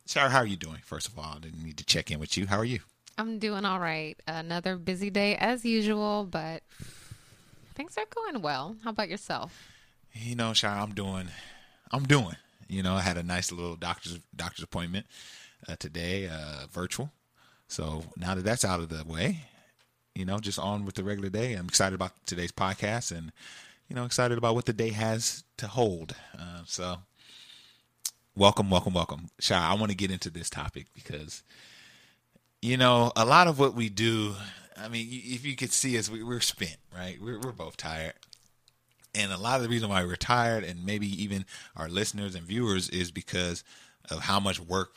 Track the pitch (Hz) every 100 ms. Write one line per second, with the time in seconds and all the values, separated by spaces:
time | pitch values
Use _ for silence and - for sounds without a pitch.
0 | - 147 135 131 110 92 82 80 - 78
1 | - - 78 76 80 80 80 76 - 85
2 | - 76 78 - 95 101 117 123 - _
3 | - - 220 220 214 202 202 185 170 160
4 | 156 - - 160 165 170 185 185 170 185
5 | 202 196 202 208 214 247 233 226 214 214
6 | 208 208 196 170 156 165 _ - - -
7 | - - - - - - - - 320 -
8 | 440 466 440 262 151 131 151 220 226 214
9 | 196 196 - 143 - - - - - _
10 | - 110 117 120 113 110 104 101 107 101
11 | 98 95 90 - - - - _ - 135
12 | 139 147 92 82 _ - - 95 92 95
13 | 92 87 87 90 90 87 87 82 87 90
14 | 85 87 - - 85 - 85 87 85 95
15 | - - - - - - - 85 76 85
16 | 87 98 92 80 76 73 69 87 90 -
17 | 143 - _ _ _ _ - - 78 78
18 | 80 - 90 95 98 117 98 90 82 80
19 | 78 80 131 170 135 - _ _ _ _
20 | _ - 92 101 98 - 98 104 98 98
21 | 95 101 98 104 123 98 87 - 95 92
22 | 92 - - 87 87 - 95 95 104 117
23 | - 85 80 - - - - - - 127
24 | 120 - 123 117 117 117 120 110 113 107
25 | 110 110 113 - - - 104 120 113 85
26 | 80 - - - 87 87 82 - 90 90
27 | 92 _ - - - - - - _ _
28 | - - _ 101 98 - 98 90 101 90
29 | 82 73 82 - - 92 85 101 107 98
30 | - 92 87 82 - - 71 69 - -
31 | - 78 76 - - - - - - -
32 | - _ _ _ _ - 117 127 127 120
33 | 120 - 113 151 175 135 139 117 113 98
34 | 113 110 104 101 101 - - - 110 117
35 | 113 127 110 123 143 127 127 - 131 117
36 | 98 110 117 120 - - 85 87 - 90
37 | 90 90 107 110 127 107 82 - 82 80
38 | 80 - - - _ _ _ _ _ _
39 | _ 104 101 90 110 131 117 120 110 95
40 | 90 90 - 123 117 113 85 87 92 104
41 | 104 92 101 98 95 - - - 80 90
42 | 107 104 101 92 85 113 117 95 87 90
43 | 85 87 - 92 87 87 - - - _
44 | - 80 80 98 101 90 85 95 90